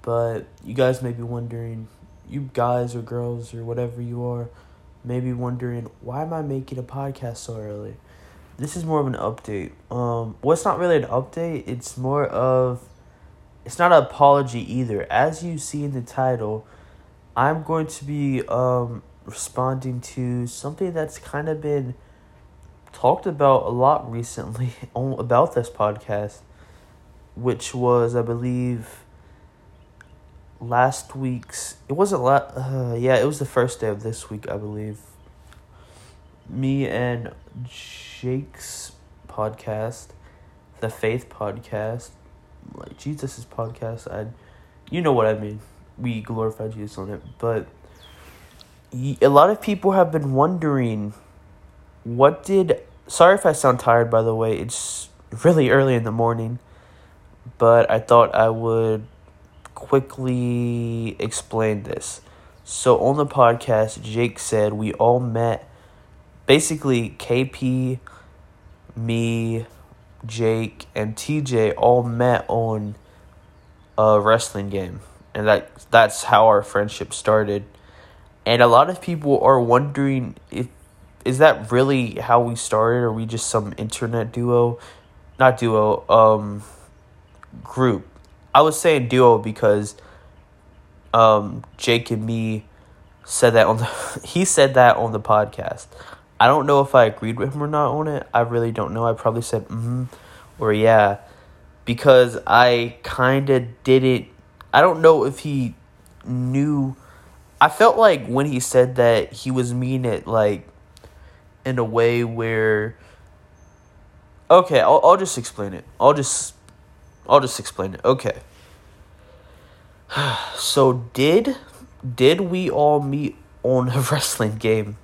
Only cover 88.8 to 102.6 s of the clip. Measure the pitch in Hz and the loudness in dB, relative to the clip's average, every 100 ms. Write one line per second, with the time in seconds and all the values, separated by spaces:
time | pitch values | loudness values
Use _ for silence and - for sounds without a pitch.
88.8 | 175 151 120 127 123 113 110 107 110 104 | 2 2 2 6 6 6 0 0 2 2
89.8 | 104 - - - - - _ _ _ _ | -2 -12 -20 -20 -20 -20 _ _ _ _
90.8 | _ _ _ 113 113 107 104 - - - | _ _ _ 4 6 6 0 -10 -14 -8
91.8 | - 117 120 113 110 113 110 110 - _ | 0 0 0 -6 -4 -4 -4 -6 -8 _
92.8 | - _ - _ - - 123 113 98 110 | -20 _ -20 _ -10 2 4 6 4 2
93.8 | 113 - - - - 175 185 - 135 131 | -2 -8 -10 -12 -8 -2 0 4 4 8
94.8 | 123 - 113 110 104 107 107 - - - | 6 6 0 -4 0 2 2 -6 -10 -10
95.8 | - - - - _ _ 120 147 143 143 | -16 -20 -20 -20 _ _ 4 4 4 2
96.8 | 135 131 113 104 110 117 135 143 147 151 | 4 4 4 2 -8 -4 -6 -4 -4 -2
97.8 | 147 147 156 143 - - 120 120 117 113 | -2 -2 -4 -6 -2 0 0 0 -2 -4
98.8 | 87 107 117 113 117 117 113 113 - 113 | -6 -2 -2 0 -2 -2 -4 -6 -6 -8
99.8 | 117 123 127 - - - - - 110 107 | -6 -6 -8 -12 -20 -20 -20 -6 -2 2
100.8 | 113 110 104 101 - - - - - _ | 6 6 4 0 -10 -20 -20 -20 -20 _
101.8 | - 123 147 127 123 113 - 113 | -6 0 6 8 6 0 2 4